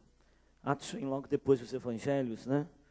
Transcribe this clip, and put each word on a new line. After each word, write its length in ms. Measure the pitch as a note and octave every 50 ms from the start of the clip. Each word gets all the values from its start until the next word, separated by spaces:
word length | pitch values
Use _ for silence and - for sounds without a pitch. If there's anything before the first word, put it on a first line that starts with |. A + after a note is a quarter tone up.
| - - _ _ _ _ _ _ _ _ _ _
Atos 300 | - C3 C#3+ C#3+ - -
vem 120 | - - C#3
logo 240 | C3+ C3+ C#3 C#3 -
depois 320 | C#3+ C#3 - C3+ C3+ A#2
dos 120 | A#2+ A2+ B2+
evangelhos, 720 | B2+ - B2 A#2 G#2+ G2+ C#3 C#3 C#3 C3 A#2 A2 - -
né? 200 | B2 C3+ C#3+ D3 C#3+ - - - _